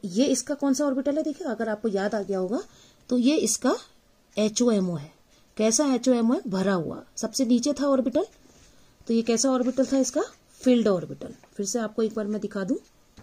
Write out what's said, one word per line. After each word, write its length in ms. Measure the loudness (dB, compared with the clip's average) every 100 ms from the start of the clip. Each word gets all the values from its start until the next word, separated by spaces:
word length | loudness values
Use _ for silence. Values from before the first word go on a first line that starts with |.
| -4
ये 200 | 0 2
इसका 280 | 0 -2 -2
कौन 180 | 0
सा 120 | 0 0
orbital 320 | 0 -2 -2
है, 60 |
देखिए 240 | -4 -6 -6
अगर 220 | -4 -4
आपको 180 | -2 -2
याद 260 | -2 -2 -4
आ 60 |
गया 180 | -4 -4
होगा 220 | -2 -4 -8 -20 -20 _ -4
तो 80 | 0
ये 180 | 2 2
इसका 380 | 0 0 0 -2 -6 _ _ _ _ -2
एचओएमओ 600 | -2 2 2 2 0 -4
है। 160 | -10 -20 _ _ _ 0
कैसा 280 | 2 2 2 2
एचओएमओ 380 | 2 4 2
है, 80 | 0 -2
भरा 260 | 0 0
हुआ, 300 | 0 -2 -8 -14 -8
सबसे 280 | -6 -2 2
नीचे 280 | 2 2
था 140 | 0 2
orbital, 380 | 2 2 0 -2 -8 -20 -20 -20 -20 -20 _ 0
तो 60 |
ये 80 | 0
कैसा 260 | 2 2 2
ऑर्बिटल 340 | 2 0 0 0
था 120 | 2
इसका, 220 | 0 -2 -4 -8 _ -2
filled 260 | 2 4 4
orbital। 460 | 0 -4 -12 -14 -18 -14
फिर 120 | -8 -6
से 140 | -4
आपको 240 | -4 -2
एक 100 | -2 -2
बार 120 | -4
मैं 140 | -4
दिखा 220 | -6 -6
दूं, 120 | -4 -6 -8 _ _ -20